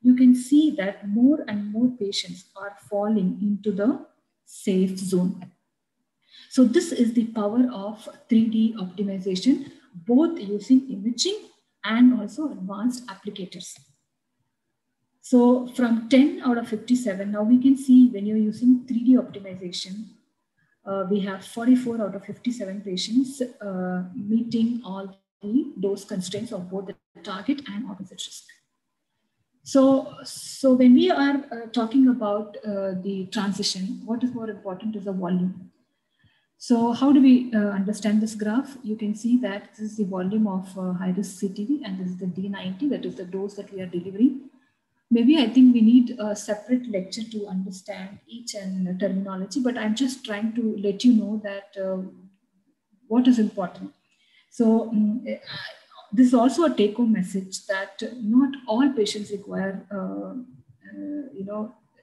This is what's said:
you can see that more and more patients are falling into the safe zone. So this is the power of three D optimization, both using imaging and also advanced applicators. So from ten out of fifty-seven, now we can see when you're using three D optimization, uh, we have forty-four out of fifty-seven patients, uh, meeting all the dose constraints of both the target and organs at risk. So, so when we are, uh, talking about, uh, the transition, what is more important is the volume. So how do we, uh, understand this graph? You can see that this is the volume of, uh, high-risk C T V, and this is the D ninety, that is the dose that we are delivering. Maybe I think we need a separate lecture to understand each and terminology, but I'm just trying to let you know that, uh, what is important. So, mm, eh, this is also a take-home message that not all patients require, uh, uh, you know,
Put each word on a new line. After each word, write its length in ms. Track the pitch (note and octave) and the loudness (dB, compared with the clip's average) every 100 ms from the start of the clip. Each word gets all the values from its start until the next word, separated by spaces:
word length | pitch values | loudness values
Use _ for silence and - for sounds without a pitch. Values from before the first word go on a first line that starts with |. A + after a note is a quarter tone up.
you 120 | B3 B3+ | 6 8
can 200 | B3+ B3 | 8 6
see 340 | - D4 D#4 - | 6 4 4 0
that 320 | F#3+ G3 G3+ | -4 -6 -4
more 340 | G#3 B3+ D4+ B3+ | 4 4 4 0
and 240 | G#3 G#3 | -6 -4
more 180 | G#3+ B3+ - | 0 0 0
patients 460 | G3+ - F3 F3+ _ G3 | -6 -6 -8 -14 _ -14
are 220 | G3+ - - | -14 -14 -8
falling 480 | G3+ G#3 A3 F#3 F#3 | -4 0 0 0 -2
into 300 | G3+ G3+ G#3+ | -2 -2 -4
the 340 | F#3+ G#3+ - - _ _ _ _ | -2 -2 -2 -10 _ _ _ _
safe 540 | - - F#3 F#3+ F#3+ | -8 -2 0 0 -2
zone. 520 | F#3 F#3 F3+ - - _ _ _ _ _ _ _ _ _ - | -2 0 0 -4 -14 _ _ _ _ _ _ _ _ _ -4
So 120 | - | 4
this 280 | A#3+ E4+ F4+ | 4 4 0
is 220 | D4 A3+ | 0 2
the 120 | - G#3+ | 2 0
power 420 | A3+ G#3 A#3+ B3+ | -2 -2 2 0
of 340 | G3 G3+ A3 - - _ | -2 -10 -12 -18 -20 _
three 160 | A3 A3 | 2 4
D 300 | A3 A3 G#3+ | 2 0 0
optimization, 920 | F#3 - G3 F#3+ F#3+ F#3 B3+ D4+ - - _ F3 - | -10 -6 -6 -4 -4 -2 0 0 -2 -18 _ -16 2
both 340 | B3 E4+ E4 | 4 4 -2
using 500 | G3+ G3+ - C4 - | -6 -8 2 2 2
imaging 600 | G3 G#3 A#3+ F4+ G#4+ - _ _ _ | -8 -6 -4 -4 -4 -12 _ _ _
and 380 | G3+ A3+ B3 A3 | -4 4 6 4
also 300 | G3+ - D4+ | -4 -8 -8
advanced 560 | G3 F#3 G3+ A#3+ B3 - | -8 -10 -4 -4 -4 -14
applicators. 680 | F#3+ G#3 G3+ F#3 F3+ - - _ _ _ _ _ _ _ _ _ _ _ _ _ _ | -14 -14 -12 -14 -14 -18 -20 _ _ _ _ _ _ _ _ _ _ _ _ _ _
So 460 | - B3 A#3+ B3 - | 2 4 6 4 0
from 380 | - A#3+ A3+ - | -2 0 0 4
ten 340 | C4 D4 F4 B3+ | 4 4 2 -2
out 120 | A#3 | -2
of 100 | A3+ | -4
fifty-seven, 640 | G#3+ - B3 - F#3+ G3+ | -8 -2 -2 -2 -6 -6
now 120 | G#3 | -2
we 140 | G#3+ B3 | 4 4
can 140 | C4+ C4+ | 6 2
see 320 | - B3+ B3 | 6 8 8
when 160 | G3 G3+ | 4 -2
you're 120 | G#3+ | 0
using 480 | G#3+ G#3+ B3 B3 - | 0 2 4 4 2
three 160 | A3+ | -2
D 140 | A#3+ B3 | 4 4
optimization, 880 | - G3+ G3 F#3 F#3 F3 F#3+ G3+ G3+ _ _ _ _ _ _ _ - | 2 -12 -14 -12 -12 -12 -12 -14 -14 _ _ _ _ _ _ _ -8
uh, 200 | G3 F#3 | -6 -2
we 100 | G3+ | -2
have 220 | G3 F#3+ | -2 -8
forty-four 560 | - - A#3+ B3+ A#3 A3+ | -12 -4 2 4 2 -4
out 160 | G3+ G3 | -4 -6
of 80 | |
fifty-seven 580 | - - - A3+ G3 G3 | -12 -8 -6 -6 -8 -8
patients, 600 | G3 F#3 - A#3 C4 - | -8 -6 0 0 0 -4
uh, 600 | B3 - G#3 F#3 F3+ F3+ F3+ - | -8 -8 -10 -6 -4 -6 -6 -10
meeting 680 | G3+ A3+ A#3 A#3 A#3 A#3+ F3+ | -2 -2 0 0 0 -2 -8
all 340 | G3 G3 - _ _ | -12 -12 -16 _ _
the 320 | G#3 A#3+ - - | -2 -2 -2 -6
dose 260 | G3 G3 - | -6 -6 -8
constraints 460 | F#3+ F3+ G3+ A3+ | -10 -8 -10 -10
of 180 | G#3 F3+ | -12 -10
both 160 | F#3+ F#3+ | -10 -12
the 100 | F#3 _ - | -18 _ -20
target 380 | - F#3+ G#3 C#4+ - | -14 -10 -6 -6 -6
and 220 | G3+ G#3 | -12 -10
organs 220 | F#3+ G3 | -14 -16
at 60 | F#3 | -16
risk. 280 | - - _ _ _ _ _ _ _ _ _ _ _ _ | -16 -16 _ _ _ _ _ _ _ _ _ _ _ _
So, 500 | - C4+ C4+ C4+ - - | 0 4 6 4 0 -14
so 500 | - - - - C4+ B3+ | -16 -16 -16 0 2 6
when 180 | B3+ | 8
we 180 | B3 F4+ | 8 6
are, 320 | D4 C#4 C#4 - | 2 2 0 -4
uh, 140 | A#3 A3+ | -14 -8
talking 340 | B3 A3 C#4 C4 | -4 0 4 4
about, 480 | A3+ G#3+ G#3 G#3+ - A3 | 4 0 -2 -4 -10 -8
uh, 280 | G3+ G3 F#3 | -6 -4 -6
the 260 | G3 F#3+ F#3 | -6 -8 -6
transition, 720 | A3+ G3+ G3 G3+ F#3 F#3+ B3 - | -4 -4 -4 -4 -4 -8 -8 -8
what 180 | A#3+ | -4
is 100 | B3 | -4
more 160 | A3+ A3 | -6 -10
important 460 | G3 G3+ F#3 A3 G#3+ | -10 -12 -10 -8 -8
is 80 | |
the 80 | F#3+ | -8
volume. 600 | F#3 F3+ F3+ F#3 - - _ _ _ _ _ _ _ _ _ | -6 -4 -2 -2 -6 -20 _ _ _ _ _ _ _ _ _
So 360 | - A#3 A#3 | 0 0 2
how 180 | A#3 C4+ | 2 4
do 100 | D4 | 6
we, 320 | C4 B3 - | 8 6 4
uh, 180 | G#3+ G3+ | -2 -2
understand 500 | G3+ G3 - G#3 G#3+ | -2 -4 -2 0 0
this 120 | A3 | 0
graph? 440 | G#3+ G#3+ A3+ C#4 - | -4 -2 -2 -4 -12
You 140 | G#3 G#3+ | -10 -6
can 180 | G#3 | -6
see 240 | G#3 A#3 B3 | -4 0 0
that 300 | G3+ G3+ - | 0 -6 -12
this 200 | - G#3+ | -12 -12
is 60 | G#3+ | -4
the 80 | F#3+ | -4
volume 420 | F#3+ F#3 A3 G#3+ | -2 -2 0 0
of, 280 | F#3+ F#3 F#3+ | -2 -6 -8
uh, 140 | F#3 | -6
high-risk 440 | F3+ F#3 F#3 G3+ - | -4 -4 -4 -6 -6
C 100 | G3 | -8
T 160 | G3+ G#3 | -6 -4
V, 180 | D4 | -4
and 160 | G#3 F#3 | -4 -8
this 80 | F3+ | -8
is 100 | F3+ | -6
the 100 | F#3+ | -8
D 200 | F3+ G3+ | -6 -8
ninety, 400 | G3 F#3 F#3+ C#4+ | -8 -10 -6 -4
that 180 | - B2 | -4 -6
is 100 | - | -10
the 100 | F3+ | -10
dose 300 | F#3+ G3 G3+ | -8 -8 -10
that 180 | F#3+ | -14
we 80 | G3 | -12
are 60 | F3+ | -10
delivering. 600 | F3 F3+ F#3+ C4 - - _ _ _ _ _ _ | -8 -10 0 0 0 -16 _ _ _ _ _ _
Maybe 260 | A#3 A#3 D#4+ | 2 4 4
I 120 | A3+ | 4
think 240 | C4 B3+ | 8 8
we 80 | A#3 | 8
need 360 | A3 B3+ A#3 - | 8 8 6 -2
a 160 | G#3+ G#3 | -6 -8
separate 540 | - G#3 - B3+ A#3 | -6 -8 -2 -2 -2
lecture 340 | G3 F#3 - | -6 -6 -10
to 240 | A3 G#3+ G3+ | -10 -10 -6
understand 720 | F#3 F#3+ F#3+ - F#3+ F#3+ G3+ _ | -6 -6 -12 -14 -14 -14 -18 _
each 280 | A#3 A#3 G#3+ | -16 -14 -12
and 440 | F#3+ F#3+ F3+ F#3 | -8 -4 -4 -2
terminology, 600 | G3 F#3+ G3 F#3+ F#3 C#4+ | -2 -2 -6 -8 -6 -2
but 160 | B3+ A#3+ | -2 -2
I'm 180 | G#3+ G#3+ | -4 -2
just 300 | C4+ - - | -2 -4 -10
trying 280 | G#3 A3 A3+ | -6 -4 -2
to 220 | A3+ G3 | -4 -2
let 240 | G3+ G3 | -4 2
you 100 | B3 | 4
know 280 | G#3+ G3+ G#3+ | 4 2 -6
that, 340 | G#3 G3 - G3+ | -8 -12 -14 -8
uh, 200 | F#3+ F#3+ F#3 - - _ _ _ _ _ _ _ _ | -6 -6 -10 -16 -20 _ _ _ _ _ _ _ _
what 200 | A3+ B3+ | 2 4
is 100 | A3+ | 4
important. 560 | G#3 - F3+ F#3 F#3+ _ _ _ _ _ _ | 2 -2 -8 -8 -18 _ _ _ _ _ _
So, 420 | - A3+ A3 - | 0 4 4 2
mm, 320 | G#3+ G#3 A#3+ - | 0 2 0 -6
eh, 120 | G#3+ - - - - _ - - | -10 -10 -14 -14 -18 _ -20 -6
this 160 | G3+ B3 | 4 6
is 60 | |
also 300 | B3 B3 B3+ | 6 4 4
a 100 | D#4+ | 0
take-home 400 | - - - A#3 | 4 0 2 2
message 520 | G3 F3+ G3 F#3 - - | 2 0 -4 -6 -14 -8
that 340 | G3 - - A3 B3 | -8 -8 -10 -12 -8
not 360 | G#3 B3 C#4 - - | 2 4 4 -2 -4
all 240 | A3 C#4+ | 0 2
patients 380 | - G#3 G#3 G3+ | 2 -2 -2 -8
require, 540 | G3+ F#3+ F#3 F#3+ F#3+ - | -10 -8 -6 -6 -8 -10
uh, 400 | G3+ F#3+ G3 F#3+ B3+ | -8 -8 -8 -10 -12
uh, 1000 | B3 B3+ _ _ G3 D4+ D4 D4 C4 | -14 -20 _ _ -20 -14 -10 -10 -12
you 120 | G3 G3 | -12 -10
know, 300 | G#3 A3 _ _ _ | -8 -10 _ _ _